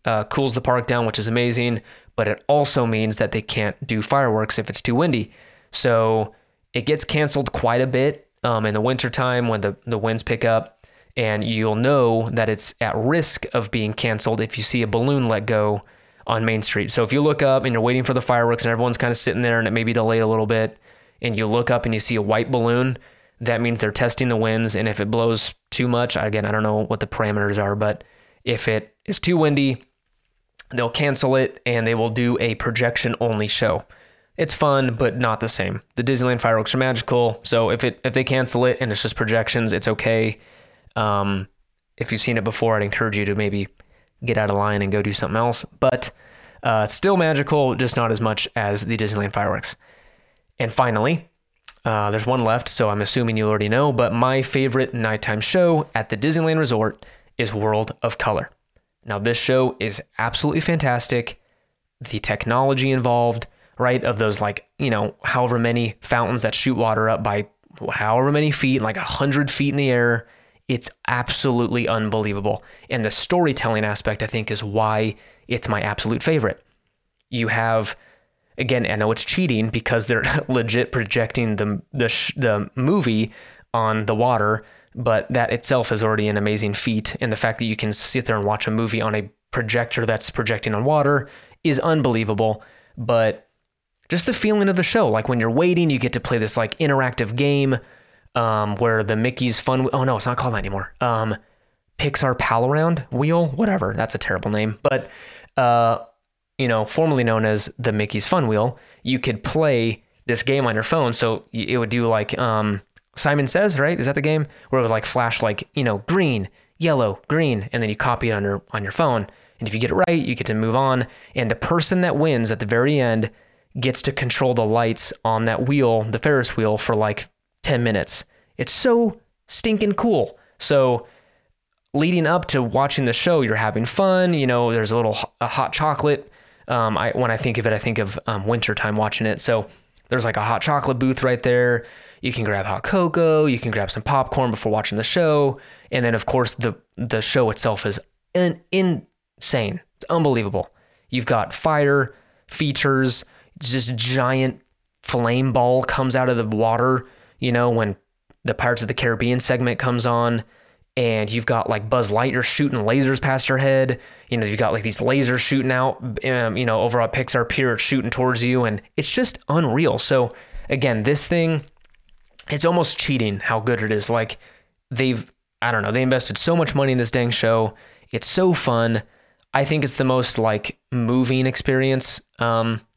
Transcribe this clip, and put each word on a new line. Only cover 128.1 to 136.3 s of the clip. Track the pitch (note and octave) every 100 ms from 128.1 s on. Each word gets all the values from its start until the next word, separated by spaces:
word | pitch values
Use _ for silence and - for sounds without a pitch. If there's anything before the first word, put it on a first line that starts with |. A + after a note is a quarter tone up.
| - - _ _ -
It's | -
so | - C4 A#3 A3+ - _ _ -
stinking | - A#3 G#3 G#3
cool. | G3+ A#3+ F3 G#2+ - _ -
So | - C#3+ B2+ A#2+ - - _ _ _ _ _ _ _
leading | C#3 D#3+ F3+ D#3
up | F3+ D#3+
to | C#3
watching | A#2+ B2+ C#3 - B2+
the |
show, | A2+ - E3+
you're | B2 A2
having | A2 G#2+ A#2
fun. | - F#3+ F#3 F3+
You | E3 C3
know, | B2 A#2+
there's | A#2 G#2+
a | A2+
little | A2+ G#2
h-, | - _
a | A#2
hot | - C3
chocolate. | - D#3 D3 D3+ C#3 -